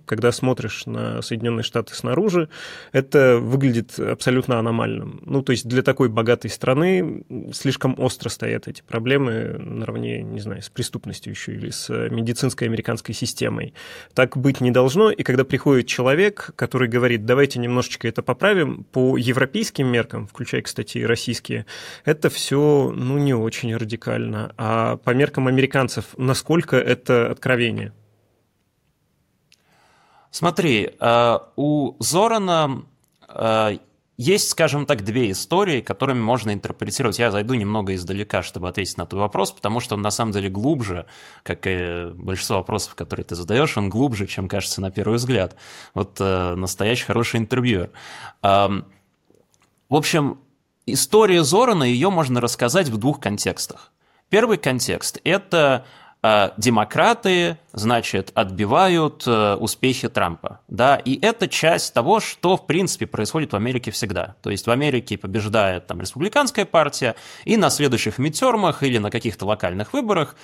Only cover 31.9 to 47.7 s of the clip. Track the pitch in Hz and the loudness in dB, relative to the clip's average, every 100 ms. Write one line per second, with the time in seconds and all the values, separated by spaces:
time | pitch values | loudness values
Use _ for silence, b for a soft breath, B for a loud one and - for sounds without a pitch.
31.9 | - 107 160 226 226 190 165 147 - - | -4 0 2 2 2 0 2 0 -4 -10
32.9 | _ _ _ - - 110 110 107 98 _ | _ _ _ -16 -4 0 2 2 -2 _
33.9 | _ _ - 127 202 - - 160 143 139 | _ _ -4 2 2 2 2 2 2 0
34.9 | 131 98 120 110 92 - 175 196 131 - | -2 0 0 0 -2 0 0 2 0 -2
35.9 | - 131 127 110 123 113 101 - - 98 | -2 -2 0 0 0 0 -4 -6 -8 -6
36.9 | - 120 101 117 101 107 127 101 110 98 | -2 -2 2 0 0 -2 -2 0 -2 -2
37.9 | 92 90 98 104 98 87 92 90 101 90 | -4 -4 -6 -4 -4 -4 -8 -6 -4 -6
38.9 | - 85 98 101 - 95 - 101 117 - | -6 -6 -4 -2 0 -2 -2 -4 -2 -4
39.9 | 104 104 - 113 98 98 98 127 151 104 | -2 -2 -2 -2 -2 -2 -2 -2 -2 -4
40.9 | 87 - B B B - 87 98 92 87 | -8 -10 B B B -8 -6 -4 -2 -4
41.9 | 87 87 87 92 92 - 101 90 104 - | -6 -8 -10 -6 -6 -2 -2 -2 -4 -6
42.9 | - - 92 - 85 87 117 156 - 98 | -10 -10 -8 -8 -8 -2 2 2 0 -2
43.9 | 107 139 104 98 - 92 101 - - 95 | 0 0 -2 -6 -6 -4 -4 -4 -4 -6
44.9 | 107 104 117 123 113 87 - B B B | -4 0 0 0 0 0 -6 B B B
45.9 | 92 98 - 95 92 90 87 92 - 101 | -6 -4 -2 0 0 0 -2 -4 -2 0
46.9 | 123 - 107 113 117 107 127 123 | 0 0 0 0 -2 0 0 2